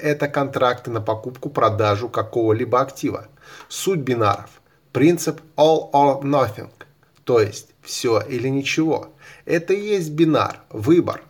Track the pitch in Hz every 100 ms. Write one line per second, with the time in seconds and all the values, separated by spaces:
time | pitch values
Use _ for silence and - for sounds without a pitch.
0 | 151 147 143 147 135 135 127 120 - 113
1 | 107 107 127 - 151 143 113 104 107 104
2 | 117 117 107 120 110 110 120 123 139 -
3 | 143 - - _ - - - - 185 185
4 | 127 120 104 98 - - _ _ _ -
5 | 151 170 - 151 - - 156 156 - 143
6 | 143 135 143 143 120 104 - - - _
7 | _ _ - 120 104 - - _ - -
8 | 127 107 110 127 131 135 139 - 160 -
9 | - - - - - 170 170 202 208 202
10 | 160 151 160 135 95 - - 113 107 170
11 | - -